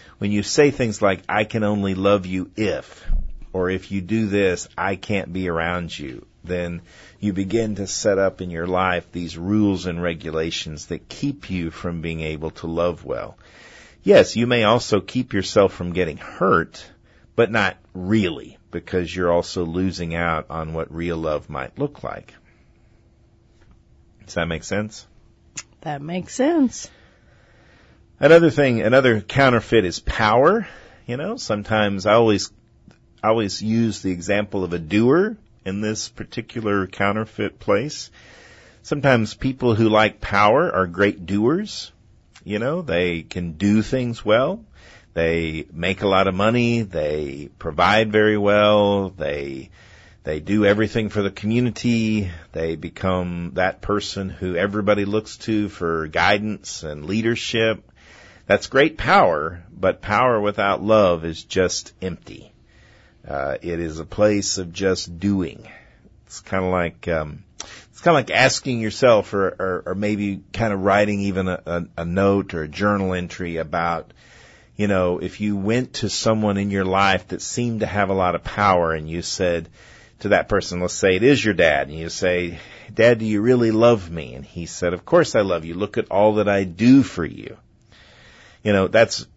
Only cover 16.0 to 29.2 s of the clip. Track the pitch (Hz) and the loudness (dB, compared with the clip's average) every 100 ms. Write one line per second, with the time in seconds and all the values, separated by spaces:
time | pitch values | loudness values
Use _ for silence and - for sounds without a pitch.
16 | 82 71 - - 185 82 - - - _ | -4 -4 -14 -2 2 2 0 -8 -20 _
17 | _ _ _ - 110 110 95 - _ 92 | _ _ _ 0 2 2 -2 -4 _ -10
18 | 90 110 90 78 - - _ 87 - 92 | 0 2 2 -4 -12 -20 _ -12 -4 -4
19 | 85 90 87 85 - 92 82 87 95 87 | -4 -2 2 2 0 -6 -4 -2 -2 -4
20 | 85 85 85 80 - 80 80 80 - 80 | -6 -4 -2 -2 -6 -10 -6 -6 -8 -8
21 | 85 82 80 73 - 69 65 - 143 - | -6 -4 -4 -4 -6 -10 -10 -8 -8 -8
22 | - - - - _ _ _ _ _ _ | -12 -12 -16 -20 _ _ _ _ _ _
23 | _ _ _ _ _ _ - _ _ _ | _ _ _ _ _ _ -20 _ _ _
24 | _ _ - 90 85 80 - 98 107 - | _ _ -10 -6 -4 -6 -4 -6 -6 -12
25 | - _ _ _ _ - - _ 156 143 | -20 _ _ _ _ -18 -18 _ -10 -8
26 | 151 180 175 - 277 339 254 - - - | -6 -8 -6 0 2 4 2 0 -16 -20
27 | _ _ _ _ _ _ _ _ _ _ | _ _ _ _ _ _ _ _ _ _
28 | _ _ 143 170 165 135 135 113 110 131 | _ _ 8 8 8 4 2 2 4 4
29 | 127 110 | 6 2